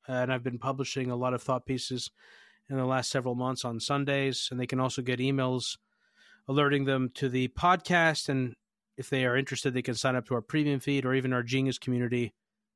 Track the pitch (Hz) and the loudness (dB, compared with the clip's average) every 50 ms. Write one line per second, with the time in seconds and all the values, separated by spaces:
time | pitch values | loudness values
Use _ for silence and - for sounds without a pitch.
0 | _ - 131 123 123 123 131 123 120 127 120 117 117 135 135 135 131 - - 139 | _ -4 0 0 0 0 0 -2 -2 -4 -6 -4 -4 -4 -2 -2 -4 -4 -4 -4
1 | 131 127 123 120 127 127 127 117 - - 131 123 - - 135 123 - - 127 120 | -2 -2 -2 0 0 0 0 -2 0 -2 -2 -2 -2 -4 -4 -4 -4 -6 -6 -6
2 | - - _ _ - - - - - - _ _ _ - 135 135 127 127 131 131 | -6 -10 _ _ -20 -20 -20 -20 -20 -20 _ _ _ -6 -4 -2 0 2 0 0
3 | 120 - - 135 123 127 120 123 127 127 127 - - 120 117 113 - - 143 139 | 0 0 -2 -2 -2 -2 -2 -2 -2 -2 -4 -4 -6 -6 -6 -6 -2 -2 0 0
4 | 139 139 139 139 135 135 127 - - - 127 123 123 123 135 131 131 127 - - | 0 0 0 2 0 0 -2 -2 -4 -4 -4 -4 -4 -2 0 0 0 0 -2 -2
5 | 123 127 127 120 127 135 139 135 131 127 127 123 113 - - _ _ _ _ _ | -2 -2 -2 0 0 0 2 2 2 0 0 -2 -4 -6 -8 _ _ _ _ _
6 | _ _ _ _ - - - _ _ - 135 143 147 139 143 139 139 135 135 131 | _ _ _ _ -20 -20 -20 _ _ 0 2 4 4 4 4 2 2 2 2 2
7 | 127 123 _ - 143 131 123 131 127 123 _ - - 175 185 180 - - 180 175 | 0 -2 _ -2 -2 0 2 0 0 0 _ 2 4 4 4 4 2 2 4 4
8 | 165 160 156 - - - 139 131 127 123 131 _ _ _ _ _ _ _ _ - | 6 4 2 0 -2 0 0 0 0 -2 -6 _ _ _ _ _ _ _ _ -14
9 | 127 - 143 131 127 127 120 131 135 - 135 - - 139 123 127 123 131 120 - | -6 -2 0 2 2 2 2 2 0 0 -6 -2 -2 0 0 0 -2 -2 -4 0
10 | - 135 127 127 117 - 127 117 107 - - 156 147 147 143 131 - 143 143 139 | 0 0 0 0 0 0 -2 -2 -2 0 0 0 2 2 0 0 0 0 0 0
11 | 131 127 131 135 131 131 127 123 120 117 127 131 135 135 123 - - 131 123 123 | 2 2 0 2 2 0 0 0 0 0 0 0 2 0 -2 -2 -2 -2 0 0
12 | 123 117 123 120 120 104 _ _ _ _ _ _ _ _ _ | 0 0 0 0 -2 -2 _ _ _ _ _ _ _ _ _